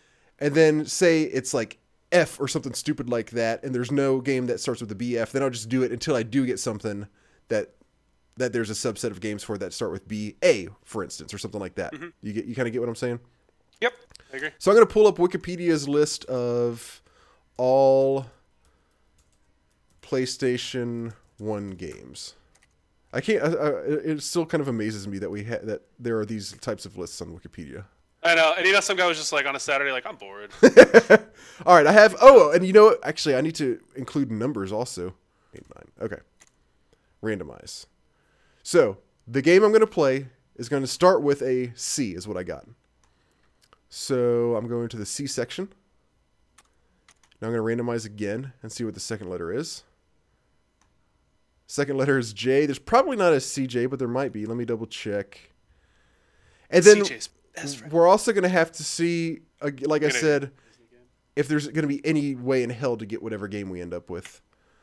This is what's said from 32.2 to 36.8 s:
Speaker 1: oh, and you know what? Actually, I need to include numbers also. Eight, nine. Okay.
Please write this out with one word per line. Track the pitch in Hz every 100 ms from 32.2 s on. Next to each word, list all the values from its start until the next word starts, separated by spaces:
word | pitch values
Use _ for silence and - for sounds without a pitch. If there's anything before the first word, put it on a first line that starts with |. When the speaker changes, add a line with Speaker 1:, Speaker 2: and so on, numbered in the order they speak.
Speaker 1:
oh, | 262 262 151
and | 170 180
you |
know | 202 214
what? | -
Actually, | - 151 156 131
I |
need | 160 160
to | 139 113 _ 135
include | 123 151 127
numbers | 110 123 123 95
also. | 107 127 - 90 92 _ _ _
Eight, | - - -
nine. | - _
Okay. | 107 98 _ _ _ _ _ _